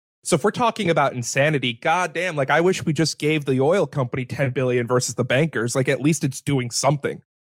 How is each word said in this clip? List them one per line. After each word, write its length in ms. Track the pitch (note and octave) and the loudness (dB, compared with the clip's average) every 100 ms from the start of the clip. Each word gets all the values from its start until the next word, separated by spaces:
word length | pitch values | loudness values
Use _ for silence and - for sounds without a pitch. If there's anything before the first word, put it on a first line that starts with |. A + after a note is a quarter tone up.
| _ _ | _ _
So 120 | - F3 | -2 0
if 80 | |
we're 60 | G#3 | 0
talking 360 | G#3+ A#3 A3+ F#3 | 0 -2 0 0
about 240 | D#3 C#3 | 2 2
insanity, 600 | B2+ A#2 C3+ D3 D3 B2+ | 0 -4 2 2 2 -2
goddamn, 640 | A#2 D#3+ F3 F3 D#3+ F3+ D3+ | -2 -2 0 -2 -4 -4 -2
like, 120 | C3+ | 2
I 140 | D3+ | 4
wish 220 | F3+ F3+ - | 4 2 -2
we 80 | |
just 240 | D3+ D#3 - | 0 0 0
gave 260 | D3 D#3 | 0 0
the 160 | C#3+ C3 | 0 2
oil 260 | C#3 G3 D#3 | 2 2 0
company 380 | D3 B2 C3+ | -2 -4 -4
ten 280 | A#2+ B2 C3+ | -8 -4 -2
billion 340 | C3+ B2+ B2 A#2 | 0 0 0 2
versus 300 | B2 - - | 0 0 -4
the 80 | |
bankers. 520 | B2+ B2+ D#3+ A2+ A#2+ C#3 | 0 2 0 0 -2 0
Like, 120 | C3 | 0
at 120 | C3+ | 2
least 240 | D3+ E3 | 2 0
it's 160 | C3+ - | -2 -4
doing 300 | - C#3 A#2+ | -2 -2 -2
something. 520 | - C3+ D3 F#2+ - _ _ _ | 0 0 0 -2 -8 _ _ _